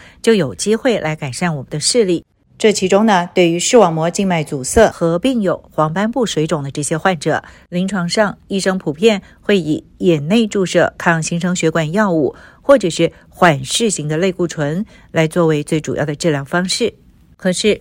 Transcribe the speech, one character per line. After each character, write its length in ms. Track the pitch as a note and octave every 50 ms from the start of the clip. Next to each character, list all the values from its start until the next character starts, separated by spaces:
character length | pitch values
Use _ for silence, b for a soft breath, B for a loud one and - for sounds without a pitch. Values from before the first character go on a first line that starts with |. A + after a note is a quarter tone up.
| B B B B
就 140 | - A3+ A3+
有 200 | F#3+ D3 B2 F#2
机 220 | - - G3+ A3
会 220 | A3 - B3+ G#3 -
来 180 | - D#3 D#3
改 160 | - D3+ C3
善 240 | A#2+ - F3+ E3+ D#3
我 60 | C3+
们 80 | - -
的 100 | D#3 D3+
视 240 | - - - B3 G#3
力。 180 | F3+ E3+ - - _ _ _ _ _ _ -
这 120 | - G#3+
其 160 | G3+ - F#3+
中 200 | F3+ G3 G3+ A3
呢， 240 | A3 G3 F3 F3 F3 -
对 160 | F#3 F3 E3
于 80 | E3+ F3
视 200 | - - C4 A#3
网 120 | G3 E3+
膜 200 | E3 D#3+ D#3+ F3
静 180 | E3+ G#3 G3 F#3
脉 160 | F3 D#3+ D3
阻 180 | - D3+ C3
塞 280 | B2+ - - A3+ G#3+ C#3
合 280 | - - E3+ E3 E3+ F3
并 220 | A#3 C4+ C4 A3+
有 240 | G3 E3+ - - - -
黄 220 | _ E3 D#3 D#3 E3
斑 160 | F#3+ G#3 A3+
部 160 | - C4+ A3
水 200 | - - D#3 D#3
肿 160 | D#3+ F3 D3
的 80 | C#3 C#3
这 120 | - D#3
些 160 | C#3+ - E3 D#3
患 200 | - F#3+ F3+ C#3
者， 240 | - D#3+ C3 - B B B B B _
临 180 | F3 F3+ F#3 F#3+
床 180 | G3+ F3+ F3
上 300 | E3+ - A3 G#3 F#3 - - _ -
医 120 | G3 F#3+
生 160 | F3+ F#3+ F#3
普 160 | F#3 - D#3+
遍 300 | C#3+ D#3 G#3+ A3+ G#3 F#3+ B B B B
会 180 | _ - G#3 F#3+
以 280 | D#3 D#3 - - - _ _ -
眼 300 | F#3+ F3+ D#3+ C#3+ C#3+ D#3+
内 180 | G#3+ A#3+ A3
注 200 | G#3 - G3+ F3+
射 260 | - - E3+ D3 - - -
抗 240 | - F3+ E3 D#3+
新 180 | D3+ - F3 E3+
生 160 | F3+ F3+ F3+
血 140 | - E3 D#3+
管 220 | D#3 E3+ D#3 D3+
药 200 | E3+ A3 G#3+ F#3+
物 240 | E3+ D#3 C3+ - B B B B B B
或 160 | _ - C#4+
者 140 | A#3 F#3+ E3
是 200 | - - E3 D#3 B B B B
缓 340 | - - F#3 E3+ C#3+ C3 C3
释 240 | - - - A#3 G#3
型 180 | - - D3
的 120 | D3+ D3+ D#3+
类 120 | F#3+ F#3+
固 160 | F3+ - F3
醇 380 | D#3+ - E3 C#3+ C#3+ D#3+ F#3+ A3+ B B B B B
来 140 | - E3 D#3+
作 200 | D#3 - F3+ E3
为 160 | D#3+ D3+ D3
最 180 | D3 - D#3+ D#3
主 160 | - C#3 -
要 80 | - D3+
的 100 | D3+ D3
治 160 | - - E3
疗 140 | D3 C#3 C#3
方 240 | - - F3 F#3 F3+
式。 240 | - - A#3 - - _ _ - _ _ _ _ _
可 160 | _ - F#3
是 280 | F3+ - - G#3+ - -